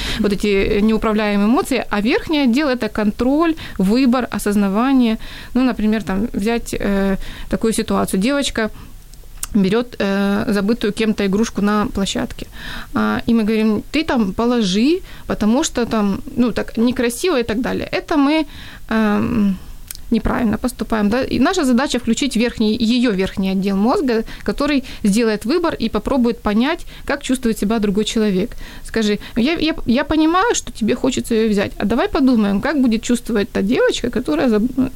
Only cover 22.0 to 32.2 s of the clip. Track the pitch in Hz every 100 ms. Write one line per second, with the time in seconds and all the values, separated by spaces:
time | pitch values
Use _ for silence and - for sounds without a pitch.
22 | 233 226 254 202 233 - 214 220 220 247
23 | 247 190 185 - 190 190 196 196 220 415
24 | 269 226 226 - - 202 285 285 - -
25 | 214 202 226 208 214 349 339 - 220 214
26 | - 269 240 233 214 208 262 339 - -
27 | - 285 - 254 226 220 202 233 202 202
28 | 214 226 214 185 220 - - - - 226
29 | 208 208 - - 247 339 302 320 - 233
30 | 302 311 311 359 453 339 - - 208 247
31 | 269 247 240 226 226 202 208 - 202 233
32 | 403 370